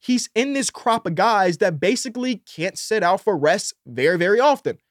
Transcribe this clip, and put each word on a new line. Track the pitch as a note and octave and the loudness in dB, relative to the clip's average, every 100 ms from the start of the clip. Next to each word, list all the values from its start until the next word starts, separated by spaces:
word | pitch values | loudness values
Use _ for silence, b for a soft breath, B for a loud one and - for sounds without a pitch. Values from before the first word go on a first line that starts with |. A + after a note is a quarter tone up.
he's | - B3 - | -2 -2 -2
in | - C4+ | -2 -2
this | C#4 B3+ | -2 -4
crop | - - A3+ - | -4 -2 -2 -2
of | |
guys | D#3 G#3+ G#3+ F#3 E3+ | 0 2 2 2 2
that | G3 D#3 | -2 0
basically | F3 B3 C4 A3+ B3 A#3 | -2 -2 -4 -6 -4 -6
can't | - - F3 - | -8 -8 -8 -6
sit | - A3 | -4 0
out | F3+ F#3+ | 2 0
for | - F#3 | 0 0
rest | C#3+ F#3+ - - - | 2 2 -2 -12 -14
very, | A#2+ C#3+ F3 | 0 0 2
very | F3 G#3+ | 2 4
often. | C#4 C#4 - A2+ _ | 4 2 -2 -8 _